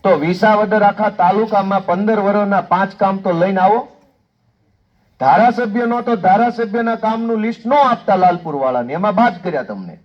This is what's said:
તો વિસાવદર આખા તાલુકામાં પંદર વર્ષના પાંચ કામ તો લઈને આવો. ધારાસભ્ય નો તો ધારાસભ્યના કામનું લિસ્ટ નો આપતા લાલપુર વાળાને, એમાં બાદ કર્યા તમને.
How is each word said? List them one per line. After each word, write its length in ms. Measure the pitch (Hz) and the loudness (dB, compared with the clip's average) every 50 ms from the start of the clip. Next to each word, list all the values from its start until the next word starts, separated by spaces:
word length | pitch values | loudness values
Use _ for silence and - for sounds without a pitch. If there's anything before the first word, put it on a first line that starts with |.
| - | 2
તો 60 | 196 | 2
વિસાવદર 720 | 175 147 147 170 180 - 220 214 214 208 214 196 214 214 208 | 0 2 0 -2 0 2 2 2 2 2 0 0 2 2 2
આખા 260 | 202 202 - 214 208 | 2 2 0 -4 -4
તાલુકામાં 760 | 208 - 180 180 196 214 226 220 214 196 190 196 202 190 190 | 0 0 0 2 2 0 0 0 0 -2 0 0 -2 -2 -2
પંદર 340 | - 175 185 208 214 220 208 | -2 -2 0 0 0 0 0
વર્ષના 420 | 196 202 202 208 202 196 202 185 | 0 0 0 0 0 0 0 -2
પાંચ 340 | - - 175 185 196 190 - | 0 0 0 0 0 -4 -2
કામ 220 | - 202 190 190 | -2 -2 -2 -2
તો 140 | 190 190 190 | -2 -2 -2
લઈને 280 | 175 165 175 196 190 185 | 0 0 0 0 2 2
આવો. 280 | 185 196 214 247 277 - _ _ _ _ _ _ _ _ _ _ _ _ _ _ _ _ _ _ _ _ _ _ _ _ _ _ | 2 4 2 2 -2 -8 _ _ _ _ _ _ _ _ _ _ _ _ _ _ _ _ _ _ _ _ _ _ _ _ _ _
ધારાસભ્ય 680 | 127 135 151 185 226 247 233 240 247 214 202 240 240 | 2 2 4 6 4 2 2 0 -4 -4 -4 -4 -2
નો 160 | 233 233 240 | -2 -4 -4
તો 140 | 226 240 233 | -2 -2 -4
ધારાસભ્યના 800 | 190 175 185 185 208 240 240 233 233 233 202 202 233 233 226 226 | 0 2 2 4 4 2 0 0 -4 -6 -4 -4 -4 -2 -2 -4
કામનું 440 | 226 226 220 220 226 233 226 226 214 | -2 -4 -4 -4 -4 -4 -4 -4 -2
લિસ્ટ 260 | 214 226 226 - - | -4 -4 -6 -6 -2
નો 100 | 233 277 | 0 2
આપતા 400 | 294 277 254 233 226 - - 196 | 4 4 2 0 -2 0 0 2
લાલપુર 400 | 190 185 180 175 170 165 165 147 | 4 4 2 2 0 -6 -8 -6
વાળાને, 380 | 139 135 131 127 123 120 123 143 | -2 -2 -2 -2 -2 -4 -4 -4
એમાં 220 | 170 196 214 196 | -2 -2 -2 2
બાદ 180 | 220 240 240 180 - - | 2 2 2 0 -4 -8
કર્યા 200 | 180 156 135 117 | -6 -6 -6 -6
તમને. 360 | - 107 98 92 87 80 - | -8 -12 -14 -14 -16 -18 -20